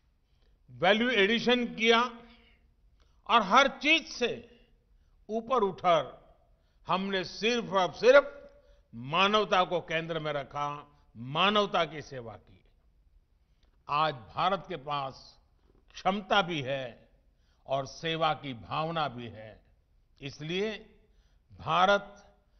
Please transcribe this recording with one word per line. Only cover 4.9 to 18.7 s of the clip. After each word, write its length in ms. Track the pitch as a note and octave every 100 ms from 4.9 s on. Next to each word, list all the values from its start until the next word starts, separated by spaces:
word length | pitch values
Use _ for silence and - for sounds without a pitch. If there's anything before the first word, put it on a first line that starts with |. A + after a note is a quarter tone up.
| _ _ _ -
ऊपर 260 | A3+ A#3 B3+
उठकर 800 | G3 - F3+ D#3+ B2+ - - _ _ _ _ _ -
हमने 360 | F3+ G3 F#3+
सिर्फ 460 | F3 - G#3+ A#3+ E3+
और 240 | F#3+ F3
सिर्फ 580 | - A3+ C#4 C#4 - - - _ _ _ A2+
मानवता 680 | C3 E3+ G3 G#3+ G3 F#3+
को 180 | F3 E3+
केंद्र 380 | - E3 E3 D#3+
में 140 | D3+
रखा, 580 | C#3+ C3+ C#3+ D3 D3 C#3 _ _ G#2+
मानवता 680 | B2+ D#3 F#3+ G#3+ G3+ G3 D#3+
की 160 | D3+
सेवा 320 | - C3 A2+
की। 320 | G2+ - F#2+ _ _ _ _ _ _ _ _ _ _ _ _ -
आज 240 | D3 D#3
भारत 520 | C3 G#2 - F3 F#3+ -
के 80 | D#3+
पास 640 | C#3+ C#3+ C3+ - - - _ _ _ _ _
क्षमता 480 | - F#3 G3+ G#3 G#3
भी 200 | F3 D#3
है 480 | B2+ C#3 B2 A2 _ _ _ _ _ _ -
और 180 | C#3 C3+
सेवा 480 | - E3 D#3+ D#3
की 200 | D3+ C#3+
भावना 540 | A#2 F#2